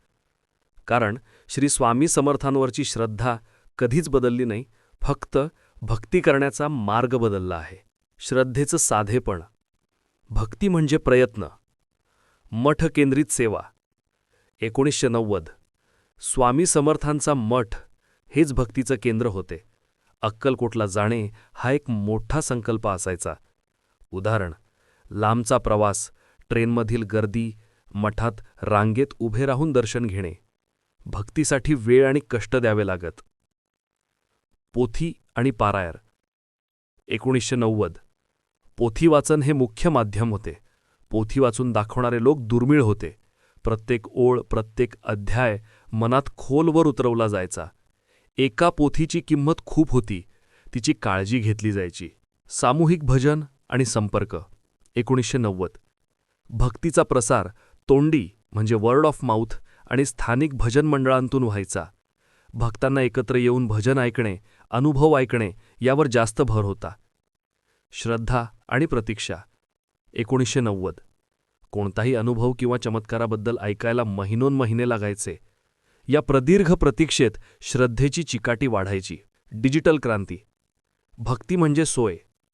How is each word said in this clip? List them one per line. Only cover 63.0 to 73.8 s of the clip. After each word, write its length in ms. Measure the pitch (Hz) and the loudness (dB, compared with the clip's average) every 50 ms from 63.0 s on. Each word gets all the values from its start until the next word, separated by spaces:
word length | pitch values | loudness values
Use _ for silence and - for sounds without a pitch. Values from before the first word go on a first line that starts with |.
एकत्र 340 | 131 123 - 131 120 - 127 | 0 0 0 -2 -2 0 0
येऊन 320 | 123 123 123 123 127 127 110 | 2 2 2 2 2 0 0
भजन 300 | 107 107 101 123 135 139 | 0 0 2 2 2 2
ऐकणे, 400 | 123 120 110 - 117 104 92 92 _ _ _ _ _ - | 0 -2 0 -2 -2 -2 -4 -8 _ _ _ _ _ -6
अनुभव 460 | - 120 135 151 147 135 151 160 151 135 | -2 0 2 2 2 4 4 4 6 4
ऐकणे 340 | 131 - - 120 107 92 - - - _ _ - | 2 2 0 -2 -2 -2 -6 -10 -20 _ _ -2
यावर 260 | 117 127 135 143 156 139 | 0 2 2 2 2 2
जास्त 340 | 113 120 113 110 - - | 2 2 0 0 0 -2
भर 220 | 147 113 107 107 104 | 0 0 0 0 0
होता. 320 | 101 95 - - 87 - - _ _ _ _ _ _ _ _ _ _ _ _ _ _ _ _ _ _ | -2 -4 -8 -10 -14 -14 -16 _ _ _ _ _ _ _ _ _ _ _ _ _ _ _ _ _ _
श्रद्धा 540 | - - - 113 117 113 117 107 127 123 120 117 - - _ - | -14 -10 -6 -4 -4 -4 -2 -2 -2 -2 -2 -4 -10 -18 _ -4
आणि 180 | - 127 160 | -2 0 0
प्रतीक्षा. 500 | 160 - 120 110 113 107 - - - 92 80 - _ _ _ _ _ _ _ _ _ _ _ _ _ - | 0 0 -2 -2 -4 -6 -8 -8 -10 -10 -10 -12 _ _ _ _ _ _ _ _ _ _ _ _ _ -8
एकोणीसशे 460 | - 113 - 131 127 127 113 - 135 | -8 -4 -2 0 0 0 0 0 -2
नव्वद. 340 | 120 110 101 95 92 90 80 - - _ _ _ _ _ _ _ _ _ _ _ _ _ | -2 -2 -2 -4 -6 -8 -8 -10 -18 _ _ _ _ _ _ _ _ _ _ _ _ _
कोणताही 440 | - 104 101 98 90 110 107 127 131 | -6 -6 -4 -4 -2 -2 -2 0 0
अनुभव 380 | 113 110 120 123 110 117 127 127 - | 0 0 0 -2 0 0 -2 -2 0
किंवा 180 | 127 120 123 123 | 0 -2 -2 -2
चमत्काराबद्दल 800 | - 120 110 113 107 - 117 113 117 110 110 107 101 117 117 113 | -2 -4 -4 -4 -6 -4 -4 -4 -2 -2 -4 -4 -4 -4 -4 -4
ऐकायला 420 | 98 104 104 - | -4 -6 -6 -4